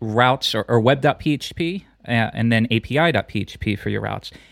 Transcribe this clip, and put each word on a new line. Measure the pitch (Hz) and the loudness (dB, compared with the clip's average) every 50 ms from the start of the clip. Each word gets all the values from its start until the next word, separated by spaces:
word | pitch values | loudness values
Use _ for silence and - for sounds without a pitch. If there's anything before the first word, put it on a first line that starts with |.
routes | 113 110 107 113 120 127 131 127 - - - | -6 -2 2 4 4 4 4 2 -2 -4 -2
or, | 110 101 - | -2 -2 2
or | 120 117 | 2 4
web | 110 123 143 139 | 4 4 4 4
dot | 131 151 135 - | 2 0 0 0
P | - 156 147 | -2 -2 -2
H | 135 - - - | -2 -4 -10 -8
P, | - 170 165 185 202 - _ _ _ - | -6 -6 -4 -6 -8 -10 _ _ _ -6
uh, | - 123 117 113 - - | -2 0 0 0 0 0
and | - 113 117 117 | -2 0 2 4
then | 113 113 120 | 2 2 2
A | 120 117 | 0 0
P | - - 123 143 | 0 0 0 0
I | 160 170 117 | 2 2 2
dot | 104 98 - | 0 -2 -2
P | - 110 | -4 -6
H | 95 - - - | -6 -6 -8 -8
P | - 113 104 | -4 -4 -4
for | 101 - 104 | -4 -4 -6
your | 104 101 104 | -6 -4 -4
routes. | 104 104 104 - - - - - _ | -6 -8 -8 -10 -14 -20 -20 -20 _